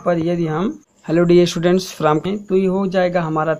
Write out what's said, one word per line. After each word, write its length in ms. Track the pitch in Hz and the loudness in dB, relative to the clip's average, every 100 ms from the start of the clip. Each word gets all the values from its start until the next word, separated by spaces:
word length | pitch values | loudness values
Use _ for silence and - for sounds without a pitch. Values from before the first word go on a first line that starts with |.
| 175 | -2
पर 140 | 175 | -2
यदि 260 | 165 175 165 | 0 -2 -2
हम, 220 | 156 208 320 _ _ - | -2 -4 -6 _ _ -2
"Hello 200 | 165 175 | 2 4
dear 220 | 175 175 | 4 4
students 400 | 175 175 185 180 | 2 0 0 -2
from," 460 | - 151 156 185 208 | -2 0 0 -2 -6
तो 160 | - 190 | -2 0
ये 100 | 190 | 0
हो 180 | 185 196 | 0 -2
जाएगा 340 | 185 180 175 | 0 0 0
हमारा 340 | 160 156 156 156 | -2 -2 -2 -4